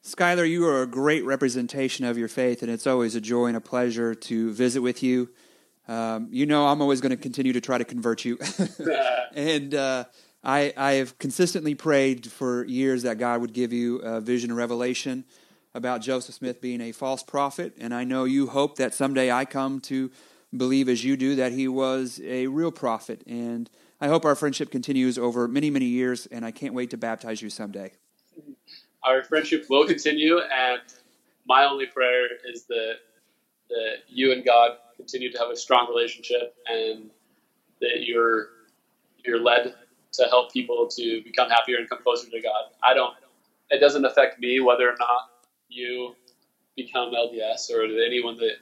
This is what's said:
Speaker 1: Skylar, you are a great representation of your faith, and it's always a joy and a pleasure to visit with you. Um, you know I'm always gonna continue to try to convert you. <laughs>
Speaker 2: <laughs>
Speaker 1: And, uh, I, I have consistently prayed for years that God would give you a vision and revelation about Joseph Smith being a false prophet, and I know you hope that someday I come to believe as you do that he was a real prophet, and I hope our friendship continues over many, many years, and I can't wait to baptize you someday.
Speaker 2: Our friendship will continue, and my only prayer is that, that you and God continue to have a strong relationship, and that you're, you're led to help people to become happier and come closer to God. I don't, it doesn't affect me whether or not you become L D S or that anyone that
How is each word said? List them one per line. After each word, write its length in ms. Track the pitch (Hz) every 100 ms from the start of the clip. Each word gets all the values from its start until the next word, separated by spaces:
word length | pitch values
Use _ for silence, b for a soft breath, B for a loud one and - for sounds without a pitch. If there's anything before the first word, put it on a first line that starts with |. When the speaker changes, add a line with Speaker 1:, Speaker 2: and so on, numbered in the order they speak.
Speaker 1:
Skylar, 460 | - - 175 180 165
you 160 | 170 170
are 160 | 135
a 60 | 127
great 360 | 123 143 156
representation 800 | 120 135 135 123 120 139 131 - 123
of 120 | 117
your 100 | 113
faith, 340 | - 127 120
and 100 | 117
it's 160 | 117 135
always 280 | 127 117 113
a 60 |
joy 260 | 107 120 120
and 100 | 117
a 40 |
pleasure 520 | - 123 123 117 117
to 380 | 113 - 113 113
visit 300 | 107 127 131
with 220 | 123 120
you. 260 | 131 127 123 b b b b b -
Um, 400 | 113 113 110 113
you 140 | 127 147
know 220 | 147 143
I'm 140 | 147
always 200 | 139 135
gonna 160 | 131 123
continue 360 | 135 123 131
to 80 | 123
try 160 | 117 123
to 80 | 117
convert 380 | 120 117 113
you. 160 | 123 120
<laughs> 60 | - - 175 -
Speaker 2:
<laughs> 540 | 151 - 127 123 123 147
Speaker 1:
And, 380 | 147 151 139
uh, 320 | 143 135 131 120 b b b 131
I, 280 | 139 143 -
I 160 | 139 139
have 220 | 127 _
consistently 560 | 143 - 180 180 151
prayed 560 | 143 160 143 135 123 113
for 360 | - 131 123 123
years 380 | 127 135 131
that 140 | 123 110
God 220 | 120 120
would 140 | 120
give 180 | 113 123
you 280 | 120 120 123
a 200 | 113 113
vision 300 | 110 123 120
and 80 | 117
revelation 680 | 120 120 123 123 139 131 131 b b b b
about 280 | 120 123 123
Joseph 340 | 110 131 - -
Smith 240 | 127 123
being 220 | 127 120
a 100 | 117
false 320 | 113 131 131
prophet, 500 | - 143 143 - - -
and 140 | 117
I 100 | 120
know 220 | 127 131 131
you 220 | 135 139
hope 280 | 139 143 -
that 180 | 123
someday 380 | - 139 135 127
I 140 | 123 135
come 340 | 139 135 135
to 300 | - 131 131 b b b b 123
believe 340 | 127 135 127
as 140 | 120
you 120 | 123 135
do 200 | 131 139
that 180 | 127
he 160 | 123 131
was 500 | 131 131 131 127 -
a 240 | 85 127 131
real 240 | 143 165
prophet, 520 | 165 123 110 - 107 -
and 440 | 120 117 117 117 b b b
I 80 | 143
hope 160 | 160 156
our 100 | 139
friendship 340 | 151 135 151
continues 480 | 131 123 135 127 123
over 300 | 120 120 117
many, 220 | 135 151
many 160 | 139 127
years, 400 | 123 127 123 -
and 200 | 120 117
I 60 |
can't 220 | 113 139
wait 160 | 123 123
to 80 | 123
baptize 440 | 117 110 117 110
you 80 | 110
someday. 440 | - 104 98 95 _ _ _ _ - 147 131 _ B B _
Speaker 2:
Our 200 | 131 131
friendship 440 | 127 156 151 160 -
will 180 | 135 151
continue, 520 | 160 151 151 156 170
and 420 | - 131 127 123 - - _ _ _ _ 123
my 160 | 131
only 220 | 139 139 127
prayer 420 | - 127 127 123 120 123
is 120 | 117 -
that, 300 | 117 110 110 _ _ _ _ _ _ _
that 260 | 117 110 110 _
you 240 | 127 131
and 100 | 127 123
God 260 | 120 120 120 _ -
continue 340 | - 127 123
to 60 | 120
have 120 | 120
a 60 | 117
strong 320 | - 123 120
relationship, 640 | 120 117 - - 123 120 _ 120
and 420 | 113 113 110 - _ _ _ _ _ _ _
that 220 | 120 120
you're, 480 | 120 117 117 113 107 - _ _ _ _ _ _
you're 160 | 123 117
led 320 | 120 120 123 - _ _ _
to 120 | - 120
help 280 | 123 120
people 340 | 127 120 120 117
to 360 | - 117 113
become 260 | 113 127 120
happier 280 | 117 117 120
and 120 | 113
come 80 | 120
closer 260 | 123 120 120
to 100 | 117
God. 260 | 110 107 110 _
I 100 | 123
don't, 220 | 131 127 - _ _ _ _ _
it 80 | 139
doesn't 260 | 147 143 131
affect 340 | 143 131 -
me 200 | 123 127
whether 280 | 127 123 123
or 80 | 123
not 320 | 120 123 127 _ _ _ _
you 460 | 123 123 123 123 120 _ _ _ _ _ -
become 400 | 123 127 120 120
L 160 | 120
D 100 | 117
S 300 | 110 113 -
or 160 | 117 110
that 160 | 110 117
anyone 320 | 123 117 113
that 200 | 113 -